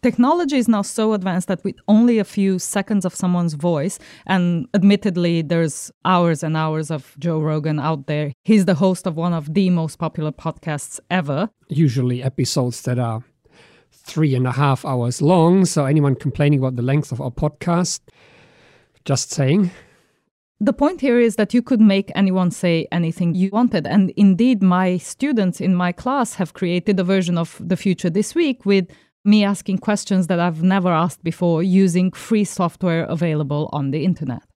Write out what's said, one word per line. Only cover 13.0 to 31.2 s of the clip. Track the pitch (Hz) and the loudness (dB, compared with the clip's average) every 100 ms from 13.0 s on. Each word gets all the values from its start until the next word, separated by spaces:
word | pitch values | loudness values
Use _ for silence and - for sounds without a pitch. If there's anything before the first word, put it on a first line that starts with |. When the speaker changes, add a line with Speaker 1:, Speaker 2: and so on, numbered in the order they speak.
| 120 110 - _ _ _ _ _ _ | -4 -6 -10 _ _ _ _ _ _
Speaker 2:
three | _ - - 156 | _ -10 -2 0
and | 131 127 | 2 0
a | |
half | 123 143 131 - | 0 0 0 -2
hours | 127 120 127 | -2 -2 0
long, | 151 180 165 190 185 | 2 4 4 4 2
so | - | 0
anyone | 135 151 143 127 | 0 2 2 0
complaining | 143 - 147 147 | -4 0 2 2
about | 131 123 | 0 -2
the | |
length | 123 143 143 | 0 -2 -2
of | 113 | -6
our | 135 | -8
podcast, | - 151 - - 170 175 - _ _ _ _ _ _ _ _ _ _ | -4 -4 -4 -2 -2 -2 -6 _ _ _ _ _ _ _ _ _ _
just | - 139 - | -4 -4 -2
saying. | - 135 175 180 - - _ _ _ _ _ _ _ | -2 2 2 0 -4 -20 _ _ _ _ _ _ _
Speaker 1:
The | 214 | -2
point | - 285 359 | 0 0 0
here | 269 240 | 2 4
is | 233 214 | 2 2
that | 208 | 0
you | 247 | 0
could | 240 254 | 0 4
make | 214 196 196 - | 4 4 -2 0
anyone | 196 185 180 | 0 2 0
say | - 180 165 - | 0 0 0 0
anything | 175 165 165 175 170 | -2 -2 -2 -2 0
you | 190 | 0
wanted. | 202 240 185 147 | 2 0 0 0
And | 202 190 - | 2 2 4
indeed, | 202 180 240 233 | 4 6 2 4
my | 190 180 185 180 | 4 4 2 -2
students | - - 277 247 185 170 | -6 -6 -2 0 0 -2
in | 185 180 | -2 0
my | 180 | 0
class | 175 254 277 233 | -4 -4 -2 -2
have | - 180 - | -4 -8 -4
created | 185 180 175 196 | -2 -2 0 0
a | |
version | 180 196 175 175 | 2 0 0 -2
of | 165 - | -4 -8
The | 175 175 | -6 -2
Future | 196 175 180 | 0 -2 -2
This | 170 208 | -2 -2
Week | 330 320 247 196 | 0 -2 -2 0
with | 196 180 - _ _ | 0 0 -10 _ _
me | 202 214 | 2 4
asking | 202 202 - 190 | 4 -2 -4 -4
questions | - 208 - 190 165 | -2 -4 0 0 0
that | 175 | 0
I've | 175 160 | 0 0
never | 175 196 180 | 2 2 2
asked | 165 165 - | 0 0 -4